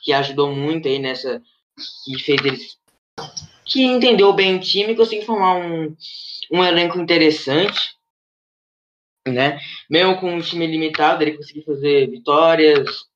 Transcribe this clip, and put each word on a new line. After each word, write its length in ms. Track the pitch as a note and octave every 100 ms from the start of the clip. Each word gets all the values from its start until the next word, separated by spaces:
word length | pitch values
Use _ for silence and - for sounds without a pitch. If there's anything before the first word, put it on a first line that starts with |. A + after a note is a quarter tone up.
que 100 | -
ajudou 400 | C#3+ C#3 C#3 C#3+
muito 360 | C#3 D3 E3 D3+
aí 100 | C#3
nessa, 420 | C3 B2+ C3+ A#2+ _ _ _ - - -
que 140 | - C3
fez 260 | - C#3
eles, 340 | C3+ B2 - - _ _ _ - - - - _
que 180 | - C4+
entendeu 480 | B3+ B3 B3 G#3 G3+
bem 240 | G3 F#3+ F#3
o 40 |
time 320 | - F#3+ G#3+
e 40 | A3+
conseguiu 280 | A3+ G#3+
formar 320 | G#3+ G#3+ F#3 F#3
um, 380 | F3 E3 D#3 D#3+ - - - - -
um 140 | E3+
elenco 340 | F3+ E3+ F3 F3+
interessante, 960 | E3+ F3 D#3 D3+ - C#3+ G3+ - - - _ _ _ _ _ _ _ _ _ _ _ _ C3
né? 320 | B2 C#3 D3+ - - -
Mesmo 280 | D#3 F#3+ F#3
com 160 | F#3
um 60 | F3
time 260 | E3 E3+ E3
limitado, 560 | D#3+ D#3+ D#3 D3+ D#3+
ele 140 | D3+ D3
conseguiu 260 | - D3+
fazer 460 | D#3 C#3 C#3+ C#3+ C3
vitórias, 800 | B2 C3 D3 E3 D#3+ D#3 C#3+ C3+ - -